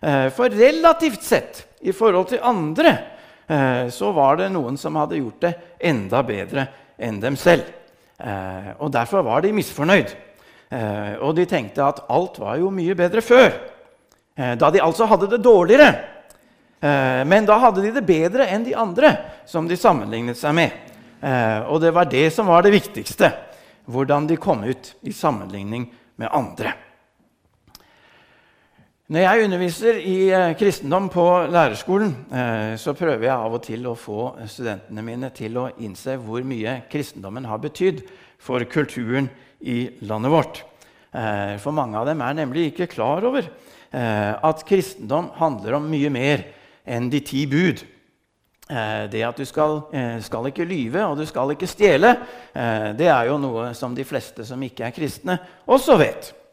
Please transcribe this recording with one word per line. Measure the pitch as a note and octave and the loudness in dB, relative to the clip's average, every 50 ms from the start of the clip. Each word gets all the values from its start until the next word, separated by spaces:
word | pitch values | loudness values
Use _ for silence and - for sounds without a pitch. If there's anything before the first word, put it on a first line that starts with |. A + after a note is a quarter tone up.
Eh, | - D#3 C#3+ C3+ C3 C3+ | 0 0 2 2 2 0
for | - - A#3+ B3+ | 0 0 0 0
relativt | G#3 G#3 A3+ C4+ D4+ E4 D#4+ E4 D#4+ E4 E4 D#4 A3+ G3 | 4 6 6 6 6 6 4 4 4 4 0 -2 -2 -4
sett, | - - A#3 D#3 - - - - - _ _ _ | -4 0 0 0 0 -2 -16 -20 -20 _ _ _
i | - - | -6 -6
forhold | F#3+ - A3+ A3+ F#3 F3+ F#3 F#3 | -2 2 2 4 4 4 0 0
til | B3 - | -2 -2
andre, | - A#3+ B3 G3 D#3+ D3+ D#3+ G3 D#4+ E4 F#3+ - - - - - - - - _ _ _ | 0 0 0 0 -2 -4 0 4 4 4 4 4 -2 -12 -18 -20 -20 -20 -20 _ _ _
eh, | D#3+ D3 C3+ C3 B2+ B2 B2+ A#2+ | 0 2 2 2 2 0 -2 -4
så | B2 - F#3+ G#3 G3+ | -4 -4 -4 -2 2
var | D#3+ C#3 C3+ C#3+ E3 | 4 4 4 4 2
det | F#3 G3 F#3+ | 0 -2 -2
noen | F3 C#3 A#2 C3 C#3+ | -2 -4 -4 -6 -6
som | - D#3 D3+ | -6 -4 -2
hadde | D#3 D3+ D3 E3 D#3+ | -2 -2 -2 -2 -4
gjort | C3+ A2+ - - | -6 -6 -8 -4
det | - E3+ E3 - - - - _ - | -4 -4 -4 -4 -12 -20 -16 _ -2
enda | F3 D3+ A#2 G2 F#2+ G2+ B2+ C3+ | -2 0 0 -2 -2 0 0 0
bedre | - G#2+ G2+ F#2 F#2 - C#3 C3+ C3+ - - - _ _ _ | 0 -4 -6 -6 -6 -4 -4 -4 -6 -8 -20 -20 _ _ _
enn | - A#2+ G#2+ G2+ | -8 -8 -6 -4
dem | G2+ B2+ C#3 | -4 -4 -4
selv. | C3+ - F3 F3 C#3+ - - - - - _ _ _ _ _ _ _ | 2 4 4 4 4 2 -4 -14 -20 -20 _ _ _ _ _ _ _
Eh, | - A#2 G2+ G2 F#2 F#2 F#2 F#2 G2 G2+ - - | -10 -8 -8 -8 -8 -8 -10 -10 -12 -12 -12 -8
og | C#3+ D3+ C3+ | -8 -2 -2
derfor | B2 A2+ - - G3 E3+ | -2 -2 0 0 0 0
var | A#2 A2+ C3 | 2 0 2
de | D#3+ G3 | 0 0
misfornøyd. | G#3+ G#3+ - - - - C#3+ E3 G3 F#3+ B2+ G2 - - - - - _ _ _ - - _ _ | 0 0 -4 -4 -4 -4 2 4 4 4 2 0 -6 -16 -20 -20 -20 _ _ _ -20 -20 _ _
Eh, | - B2+ A2+ G#2+ G2+ G#2+ G#2 G#2 G#2+ - - | -8 -6 -4 -4 -4 -4 -6 -6 -6 -4 -2
og | C#3 D#3+ | -2 0
de | E3 F3+ | 0 0
tenkte | F3 G3+ D#3+ A#2 G2+ - - | 0 0 -4 -4 -4 -4 0
at | C#3+ C#3 D3 - - - | 0 0 0 -2 -6 -2
alt | A#2+ D3 F3+ F3+ - - | 0 0 0 -2 -6 -10
var | G#2+ G2+ A2 C#3+ | -6 -6 -4 -2
jo | F3 F#3+ | -2 -2
mye | F#3+ F#3+ E3+ E3+ G3 | -2 -2 -2 -2 0
bedre | E3+ F3 F3 F3+ A3 | 0 0 0 2 -2
før. | A3+ - A#3+ B3+ B3+ F3+ - - - - - - - _ _ _ _ _ _ _ _ _ _ - | 2 6 8 8 8 6 4 -2 -12 -16 -20 -20 -20 _ _ _ _ _ _ _ _ _ _ -6
Eh, | C3+ B2 A#2+ | -4 -2 0
da | A2+ D#3 D3 | 4 4 4
de | D#3+ F#3+ | 6 4
altså | D3 D#3+ E3 - A3+ G#3+ | 4 2 2 2 2 4
hadde | G#3+ F3+ F#3 G3+ | 4 2 2 0
det | G#3+ A#3+ | 0 2
dårligere. | G3+ B3 A#3 G3 F3 E3+ G#3+ C#4 D4+ B3+ - - - - - - - _ - _ _ _ _ _ _ _ _ _ | 6 8 8 8 8 6 8 10 10 8 8 4 -4 -12 -18 -20 -20 _ -20 _ _ _ _ _ _ _ _ _
Eh, | - D3 C#3+ C#3 C3+ C3 C3 B2+ C3 | 0 2 2 4 2 2 2 0 2
men | D3 F#3 G#3 G#3+ G3+ | 4 4 4 6 6
da | G#3+ A3 | 4 6
hadde | B3+ A#3+ G#3 F#3 | 6 4 4 4
de | G3 G#3+ | -2 0
det | A3+ C#4+ A3+ | -2 -2 2
bedre | E3+ F#3 D#3 D#3+ F3 F#3+ B3+ C4+ | 2 2 4 4 0 2 2 2
enn | G3+ F3+ G#3 A#3 | 2 2 -2 -2
de | B3 - - | -2 -2 -2
andre | A3+ G3+ F3 G#3 C#4 D4+ - - - - - - - - | -2 -2 0 4 6 6 4 4 -4 -12 -16 -20 -20 -6
som | - E3+ D#3 E3+ | -4 -4 -2 -2
de | F3 | -2
sammenlignet | F3 - A#3 F3 C3+ G2+ G#2 A2 A2+ A#2+ A#2+ A#2+ A#2+ | 2 4 4 4 4 0 -4 -6 -4 -4 -4 -6 -4
seg | - D3 D3+ | -2 0 2
med. | E3+ E3 C3 - - - - - - - - - _ | 2 2 2 0 -6 -18 -20 -20 -20 -20 -20 -20 _
Eh, | - C#3+ C3 B2+ A#2 A2 A2 G#2+ A2+ | -4 -2 0 2 2 2 0 0 -2
og | A#2 C#3+ D#3+ | -2 -2 2
det | D#3+ E3 E3 F3 | 2 4 4 4
var | F3 D#3+ B2+ | 2 2 2
det | B2+ D3 D#3+ | 2 2 2
som | D#3 - A3 | 2 0 2
var | F#3+ E3+ E3+ | 6 6 6
det | F3+ G3+ G3+ G3+ | 8 6 4 4
viktigste, | - - - A#2 G#2+ - - - G3+ D#3 - - - - - - - - _ _ _ - | 2 0 -10 -10 -10 -10 0 2 2 2 2 0 -14 -18 -20 -20 -20 -20 _ _ _ -8
hvordan | A#2+ B2+ C#3 C3+ C#3+ C#3+ D3+ D3+ | -4 -4 0 0 0 0 0 0
de | E3 D#3+ | -2 -2
kom | - G3+ D#3+ A2+ G2+ A#2 | 0 -2 -2 -2 -2 -6
ut | C3 - - - - _ | -6 -6 -10 -20 -20 _
i | - - | -12 -12
sammenligning | - - - D#3+ C3+ G#2 F#2+ F#2+ F#2 G2+ G2 G2+ A2 A#2+ B2 A#2 - _ _ _ _ | -12 -2 -2 -2 -2 -2 -6 -10 -12 -12 -10 -8 -8 -8 -8 -10 -12 _ _ _ _
med | - A#2 A2+ | -10 -8 -4
andre. | - D3 B2+ F#2+ - - A2 - - - - _ _ _ _ _ _ _ _ _ _ _ _ _ _ _ _ _ _ - _ _ _ _ _ _ _ _ _ _ _ _ _ _ _ _ _ _ _ _ _ _ _ _ _ _ | -2 -2 -4 -4 -8 -8 -8 -8 -8 -10 -14 _ _ _ _ _ _ _ _ _ _ _ _ _ _ _ _ _ _ -20 _ _ _ _ _ _ _ _ _ _ _ _ _ _ _ _ _ _ _ _ _ _ _ _ _ _
Når | D3+ D#3+ | 0 2
jeg | F#3 F#3 G3+ A#3 A3 | 4 4 4 4 4
underviser | G3+ F#3 F3+ F3+ F3 E3 - G#3+ A3+ A3+ G#3+ | 2 0 0 -2 -2 -4 0 2 2 2 2
i, | D#3 F#3 F#3 F#3+ F#3+ F#3+ | 0 -2 0 2 2 4
eh, | F#3 F#3 F#3 E3+ D#3+ | 4 4 2 2 0
kristendom | - A3 G3+ E3+ - - C#3 D3+ F#3 G3 F#3 | 2 0 0 0 0 -4 -2 -2 0 -2 -2
på | - F3+ E3+ F3 F3+ F3+ E3+ C#3+ | 0 2 4 4 4 4 2 2
lærerskolen, | E3+ F3 D#3+ C3 G#2+ G#2+ - - F#3 G3 G#3+ G#3 C#3+ B2 C3 - | 2 4 4 4 2 -4 -4 -2 0 0 0 0 -2 -6 -10 -8
eh, | - B2+ B2 A#2+ A2+ A2 G#2+ A2 A2 A2 | -6 -4 -2 -2 -2 -4 -4 -6 -6 -6
så | - - C#3+ | -6 -6 -6
prøver | C#3+ F3+ E3 C#3 A2 A2 | -2 -2 -2 -2 0 0
jeg | B2+ C3 | 0 0
av | B2 A2 A2+ A2+ | 0 -2 -4 -6
og | A#2+ | -6
til | - - A2 A2+ B2 | -8 -8 -10 -8 -8
å | B2+ A#2 A2+ | -8 -8 -10
få | - - G#2+ G#2 A#2 B2+ C3 - A2+ G#2+ | -10 -10 -8 -6 -6 -8 -8 -12 -16 -16
studentene | - - B2+ A2+ G#2 F#2 - - - G#2+ G#2+ | -14 -10 -8 -8 -8 -8 -12 -14 -14 -12 -10
mine | A#2 A2+ B2 C3 C3 B2+ | -10 -10 -8 -10 -10 -10
til | - G#2+ A2 A2+ B2 | -10 -12 -8 -6 -6
å | B2+ A#2+ - - A#2 | -6 -6 -8 -12 -12
innse | G#2+ F#2 - - C3+ C3 | -12 -12 -12 -8 -8 -8
hvor | C3+ A#2+ G#2+ A2 A#2+ B2+ C3+ | -8 -8 -8 -8 -8 -6 -6
mye | C3 A#2 G#2+ A2 B2+ B2+ A#2+ - | -8 -6 -6 -6 -6 -8 -10 -10
kristendommen | - D3 C#3 - - - F#2+ F#2+ G#2 B2 C3 | -8 -8 -8 -8 -12 -16 -14 -12 -12 -12 -10
har | A#2 G#2+ A2 | -8 -8 -8
betydd | G#2+ D3+ D3+ - F3+ F#3+ E3+ C#3+ - - - - - _ _ _ | -8 -10 -6 -2 -2 -2 -2 -2 -10 -18 -20 -20 -20 _ _ _
for | _ - B2+ B2 A#2+ | _ -6 -4 -4 -4
kulturen | A#2 - D#3+ D3 - - C3 B2 A2 B2 C3 C#3 B2+ - - _ _ _ _ | -4 -2 -4 -4 -4 -4 -8 -6 -4 -2 -2 -2 -4 -6 -14 _ _ _ _
i | - - B2 A#2+ B2 B2 - - - G2+ | -10 -6 -6 -6 -6 -6 -10 -14 -10 -8
landet | G#2+ G#2+ A2 C3 | -6 -4 0 2
vårt. | D#3 E3 - - - - - - _ _ - _ _ _ _ _ _ | 2 2 2 0 -6 -18 -20 -20 _ _ -20 _ _ _ _ _ _
Eh, | B2+ A#2 A2 G#2 G2+ G2+ G2+ G2+ G#2 | -8 -6 -4 -4 -4 -4 -6 -8 -8
for | G2+ C#3+ D3+ | -8 -4 -4
mange | D#3 C#3 A#2 G#2+ G#2+ | -4 -4 -4 -4 -4
av | A#2 C#3 | -4 -2
dem | D#3+ D#3+ | -4 -4
er | B2 B2 C#3+ | -4 -4 -4
nemlig | D#3 D#3 C3 B2+ D#3+ E3+ D3+ | -4 -6 -4 -2 -2 -4 -4
ikke | C3+ - F3 E3+ | -4 -6 -8 -8
klar | - - A2 A#2+ C#3+ E3+ G3+ B3 | -4 -4 -2 -2 0 0 -2 -2
over, | C4 C#4+ A3 D#3+ - - _ - - - - _ | -2 -2 -4 -6 -12 -20 _ -20 -20 -20 -20 _
eh, | - C3 B2 A#2 G#2+ G#2+ G#2 G2+ G#2+ - | -8 -4 -2 -2 -2 -2 -2 -2 -4 -2
at | - D#3+ D#3 D#3+ - | -2 -2 -2 -2 -2
kristendom | - G3+ F#3+ E3+ - - - A2 G#2+ B2+ D#3 F3 D3+ - | 0 0 0 0 -2 -10 -14 -8 -4 -4 -4 -4 -6 -6
handler | - E3 D#3+ C#3 G#2+ F#2+ G#2 B2 | -4 -4 -4 -4 -4 -6 -4 -4
om | D3 D3 D3+ | -4 -4 -4
mye | D#3+ D3 C#3+ D3 | -2 -2 -2 -2
mer | C#3 A#2+ B2+ C#3 D3 B2+ F#2 - - _ _ _ _ _ _ | -2 -2 0 0 0 -2 -2 -10 -18 _ _ _ _ _ _
enn | - B2 A#2 A#2+ B2 | -8 -6 -6 -4 -2
de | A#2+ D3 | -4 -4
ti | C#3 - - C3 D3 C#3+ | -4 -4 -6 -4 -4 -2
bud. | C3+ D3+ F3+ F3+ C#3 - - - _ _ _ _ _ _ _ _ _ _ _ _ _ _ _ _ | 0 2 2 2 0 -2 -8 -20 _ _ _ _ _ _ _ _ _ _ _ _ _ _ _ _
Eh, | D3+ B2 A2 G#2+ G#2+ G#2+ G#2+ G#2 | -6 -4 -4 -4 -4 -6 -6 -6
det | G#2 A2 A2+ A#2 | -6 -4 -4 -4
at | A#2+ - | -6 -8
du | C#3 | -12
skal, | C3 - - D3+ D3+ D#3 D3+ D3 - - | -8 -2 -2 0 0 0 -4 -8 -8 -8
eh, | C#3 B2+ A#2 A#2 A#2 G#2 | -6 -6 -6 -6 -8 -10
skal | - - A2+ A#2 C#3 | -8 -8 -6 -6 -6
ikke | C#3 - E3+ E3+ | -6 -6 -6 -6
lyve, | G3 E3 B2 A2+ B2 F3+ G#3+ | -4 -6 -6 -4 -4 -4 -2
og | F#3+ D3 C#3+ | -2 -4 -6
du | D3+ | -6
skal | D3+ - B2 B2+ C#3 | -6 -4 -4 -4 -4
ikke | D3 D3 F#3+ F3 | -4 -6 -6 -10
stjele, | - - G#3 G3+ D#3 C3+ F3 A#3 B3 - - - - - - - _ | -2 2 4 4 6 6 6 6 4 4 0 -14 -18 -20 -20 -14 _
eh, | - B2+ A#2 A2 A2 G#2+ G#2+ G#2+ | -6 -4 -2 -2 -2 -4 -4 -2
det | A2+ D#3+ F3 | 0 2 4
er | D#3 B2+ A#2 A#2+ | 4 4 4 0
jo | C#3+ D3 | 0 -2
noe | C#3 C3+ A#2+ A2+ A#2 B2 A#2+ | -4 -4 -4 -6 -6 -8 -8
som | - - B2 B2 | -10 -10 -8 -8
de | B2 C3+ - | -8 -10 -6
fleste | D#3 C3 - - - - A2+ | -8 -8 -8 -8 -16 -16 -14
som | A2+ C3 B2+ C3+ | -12 -10 -10 -10
ikke | B2+ - - A#2 A#2 | -10 -10 -10 -10 -10
er | B2 | -8
kristne | - D#3+ C3+ - - - F3+ F#3 F3 - - - _ _ - | -6 -8 -8 -8 -8 -6 -4 -4 -4 -6 -12 -20 _ _ 2
også | A#3+ C4+ C4+ - C#4 F#3+ | 2 2 6 4 6 6
vet. | D3 A2 - - - - - - _ _ | 6 2 0 -8 -14 -20 -20 -20 _ _